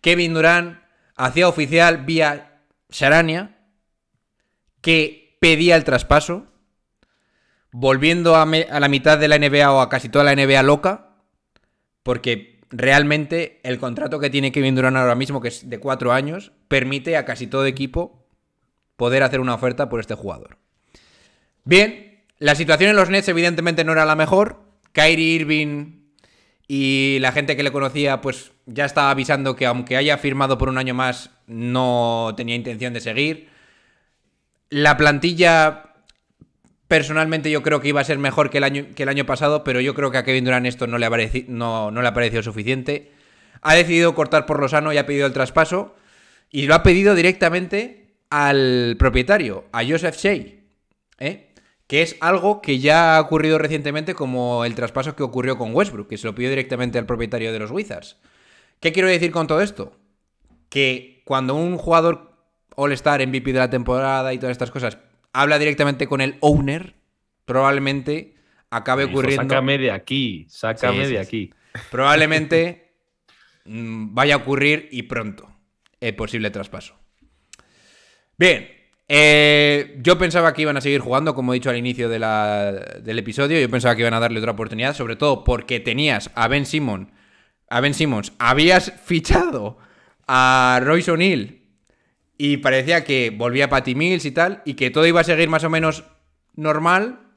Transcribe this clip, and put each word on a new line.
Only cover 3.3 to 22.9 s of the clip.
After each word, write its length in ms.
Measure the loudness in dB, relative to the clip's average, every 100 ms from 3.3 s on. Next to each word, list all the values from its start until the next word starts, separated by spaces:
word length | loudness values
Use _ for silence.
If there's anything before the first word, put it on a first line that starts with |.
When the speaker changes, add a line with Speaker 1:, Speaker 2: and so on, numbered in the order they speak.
| -2 -8 _ _ _ _ _ _ _ _ _ _ _ _ _
Speaker 1:
que 540 | 2 2 2 -6 _ _
pedía 360 | 4 4 6 4
el 80 |
traspaso, 640 | 4 -2 4 2 2 -8 -10 _ _ _ _ _ _ _ _ _ _ _ _
volviendo 640 | -2 2 4 2 2 6 6
a 100 | 6
me-, 220 | 2 0
a 100 | 0
la 80 | 2
mitad 300 | 4 4 4
de 100 | 6
la 100 | 4
N 120 | 4
B 140 | 4
A 80 | 6
o 100 | 4
a 80 | 2
casi 200 | -2 0
toda 140 | 2
la 100 | 4
N 120 | 4 4
B 120 | 4
A 40 |
loca, 540 | 6 4 2 -4 _ _ _ _ _ _ _ _ _ _
porque 580 | -6 -4 -2 -4 -6 _ _
realmente 920 | -2 4 4 4 0 -2 -4 -6 _
el 160 | -8 -6
contrato 400 | -6 -6 -6 -4
que 100 | -2
tiene 220 | -2 -2
Kevin 240 | 0 0 2
Durant 220 | 2 2
ahora 180 | 2 0
mismo, 260 | -2 -6
que 60 | -8
es 200 | -10 -14
de 120 | -10
cuatro 340 | -6 -4 0
años, 380 | 0 -2 -10 -16 _ _
permite 500 | -2 -2 -6 -2 -4
a 80 | -4
casi 220 | -10 -6
todo 180 | -2 -2
equipo 600 | -2 -6 -6 -8 _ _ _ _ _ _ _ _ _
poder 280 | 0 2
hacer 160 | 2 0
una 160 | -4 -4
oferta 340 | -4 -4 -4
por 100 | -6
este 140 | -8
jugador. 460 | -10 -10 -14 -18 -20 _ _ _ _ _ _ _ _ _ _
Bien, 600 | 2 4 4 -2 -20 _ _ _
la 160 | 0
situación 380 | 0 2 4 4